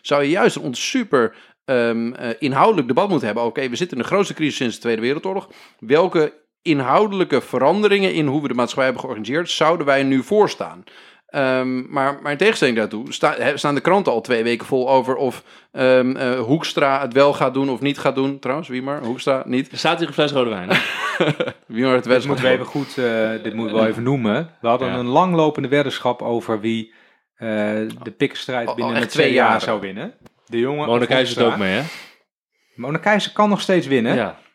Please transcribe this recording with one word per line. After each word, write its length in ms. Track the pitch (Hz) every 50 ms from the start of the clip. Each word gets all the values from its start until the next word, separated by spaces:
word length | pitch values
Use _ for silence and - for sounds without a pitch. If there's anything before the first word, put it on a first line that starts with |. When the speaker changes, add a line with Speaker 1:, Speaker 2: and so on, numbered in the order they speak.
| -
Speaker 1:
zou 200 | - 147 143 143
je 80 | 139
juist 260 | 165 196 233 214 -
een 60 | 143 -
ont-, 140 | 151 123
super, 580 | - - - - 262 226 - - 131 117 110 - - - _ _ _ _
ehm, 480 | - 135 123 117 117 117 117 117 117 127
eh, 160 | - 127 120 113 -
inhoudelijk 500 | 156 139 123 131 170 220 220 165 131 120
debat 200 | 127 151 196 202
moeten 180 | 185 139 110
hebben. 180 | 107 104 117 120
Oké, 240 | 117 - 147 135 127
we 80 | 120
zitten 200 | - 180 175 135
in 60 | 127 117
de 60 | -
grootste 260 | 175 202 196 - 151
crisis 220 | - 156 143 117
sinds 180 | - 135 117 104
de 60 | -
Tweede 200 | - 120 113 110
Wereldoorlog. 480 | 113 123 143 160 - 190 190 196 - - - - - - _ _
Welke 540 | - 110 135 156 185 180 180 170 151 143 - _ _ _ _ _ _
inhoudelijke 800 | 180 151 139 131 123 139 185 214 220 196 190 175 - 147 123
veranderingen 760 | - - - 123 - 143 180 208 214 208 202 202 190 - -
in 120 | 160 151
hoe 160 | 139 131 156 143
we 60 | 131
de 60 | 127
maatschappij 300 | 123 120 117 - 139 131
hebben 180 | 131 123 123 -
georganiseerd, 480 | 131 120 107 107 107 135 165 175 -
zouden 360 | - - 160 156 170 175 151
wij 160 | 139 139 135 139
nu 200 | 135 135 131 120
voorstaan? 600 | - 202 214 202 - - - 98 82 82 90 95 - - - - - - _ _
Ehm, 680 | _ - 147 135 131 131 131 127 127 127 127 127 - -
maar, 260 | 143 135 139 143 139 -
maar 100 | 147 151
in 60 | 143
tegenstelling 380 | 185 214 220 - 165 131 117
daartoe 360 | 113 107 104 - 107 123 143 -
sta-, 220 | - - 151 151 113
hè, 180 | 117 131 147
staan 180 | 135 - 147 143
de 60 | 139
kranten 320 | - 165 180 196 - 143 120
al 80 | 113
twee 220 | 107 - 123 113 113
weken 240 | 117 120 117 -
vol 240 | - 143 131 123 127
over 260 | 135 131 120 123 131
of, 260 | 113 139 123 - - - - - - - _ -
ehm, 440 | 139 131 127 127 127 123 127 131
eh, 240 | - 135 123 127 127
Hoekstra 600 | 117 110 143 165 - - - 175 147 139 135 135
het 120 | 143 127 117
wel 200 | 135 139 143 135
gaat 220 | - 147 131 127
doen 160 | 135 139 139
of 100 | 127 110
niet 180 | 135 143 139 -
gaat 160 | - 143 127
doen. 240 | 135 135 139 139 135
Trouwens, 300 | - 123 131 156 170 -
wie 140 | 127 127 131
maar? 200 | 139 143 147 127
Hoekstra 400 | 113 123 127 - 143 135 131 -
niet. 260 | - 123 127 135 - -
Speaker 2:
Er 60 | -
staat 200 | - 160 170 165
hier 100 | 170 151
een 60 | 143
fles 180 | - 151 147 143
rode 180 | 135 123 117
wijn, 180 | 107 95 87 95 185
hè? 60 | -
Speaker 1:
<laughs> 880 | - - - - - - - - 175 151 147 - - 127 - - _
Wie 180 | - 120 113 127
maar 100 | 131 127
het 100 | 127 120
Speaker 3:
Dit 80 | 117 127
Speaker 1:
best 140 | 127 123
Speaker 3:
moeten 180 | 139 139 131 127
we 60 | 131
even 160 | 127 127 127
goed, 320 | - - 147 139 - - 135
eh, 320 | 127 117 113 113 110 110 113 113 107
dit 120 | 110 104
moeten 200 | 110 113 107 104
we 60 | 110
wel 100 | 110 110
even 120 | 110 113 117
noemen. 480 | 127 143 135 117 107 104 135 165 165 - _
We 80 | - 117
hadden 200 | 117 127 131 123
Speaker 1:
Ja. 80 | 123
Speaker 3:
een 100 | 123 123
langlopende 640 | 123 131 156 180 185 175 160 156 156 151 - 135 123
weddenschap 540 | 139 147 143 135 - - - 127 120 - 107
over 380 | 117 120 117 110 - 113 104
wie, 320 | 101 113 113 113 110 110 _ _ _ _ _ _ _ _ _
eh, 140 | _ 117 113 107 107 104 107 107 107 110 113 110 - -
de 80 | 110 -
pikkenstrijd 500 | - 143 131 - - - - 127 123 120
Speaker 1:
Al, 60 | 123 123
al 20 |
Speaker 3:
binnen 200 | 117 123 127 117
Speaker 1:
echt 100 | 117 117
Speaker 3:
het 80 | 110 -
Speaker 1:
twee 180 | 147 151 139 127
Speaker 3:
C 20 |
D 20 | 127
A 100 | 120 110
Speaker 1:
jaar. 100 | 113 110
Speaker 3:
zou 200 | - 117 113 104
winnen. 340 | 98 98 95 104 147 226 - _ - - _ _ _
De 120 | _ 117 117
Jonge 280 | 120 131 147 147 147
Speaker 2:
Mona 140 | 143 117 120
Speaker 3:
of 60 | 120
Speaker 2:
Keizer 280 | 117 131 131 127 120 120
doet 100 | 123 123
Speaker 3:
Hoekstra. 200 | 113 - 107 101
Speaker 2:
ook 40 | 95 95
mee, 100 | 113 147
hè? 0 | 165 - - - - - _ _ _ _ _ _ _ _ _ _ _ _
Speaker 3:
Mona 240 | - 120 135 156 165
Keizer 340 | - 202 214 202 - - -
kan 160 | - 214 208
nog 120 | 202 196
steeds 260 | - - 190 175 139
winnen. 280 | 135 139 123 110 123 170
Speaker 2:
Ja. 240 | - 110 90 - - - _ _